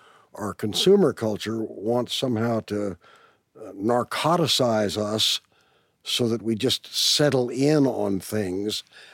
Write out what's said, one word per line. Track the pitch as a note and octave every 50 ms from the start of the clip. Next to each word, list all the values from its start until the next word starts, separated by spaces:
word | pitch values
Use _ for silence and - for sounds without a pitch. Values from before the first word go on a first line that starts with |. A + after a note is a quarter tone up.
| - - - - _ _ -
our | - G#2 G#2 F2
consumer | - - G#2+ F#2+ - - F#3 G3 G3+ F#3+ C#3+ A2+
culture | - - A2 G#2+ F#2+ - G#2 A2+ A2+
wants | A2 - - - F#2+ G#2+ A#2+ B2 A#2+ - -
somehow | - - C3 B2 G#2+ A2+ A#2+ A#2 A2 G#2+
to, | - G#2+ G#2 G#2 G2+ F2+ - _ - - - _ _ _ _ _ _ _
uh, | - A2 G#2 F#2+
narcoticize | G2 G2 A2 A#2+ B2 A#2 - - - - D3+ E3 F3 E3+ B2+ - - C#3 A#2+ A2+ G#2+ G#2+ G2+ -
us | G#2+ G#2+ G#2 G#2+ G#2+ - - - - _ _ _ _ _ _ _ _ _ _ _ _ -
so | - - - B2
that | A#2 A2+ A2+ F#2+
we | A2 A2+
just | G#2+ A2 C3 - - - - -
settle | - - - - - D3+ D3 C#3 C3+ B2 A#2+
in | - B2 C3+ C#3+ D#3 D3+ C#3
on | C3 A#2 G2+ G#2 G2+ G2 F#2+
things. | F2+ - - G#2+ G#2 F#2 F2+ F#2+ G2+ G#2+ G#2 - - _ - - - -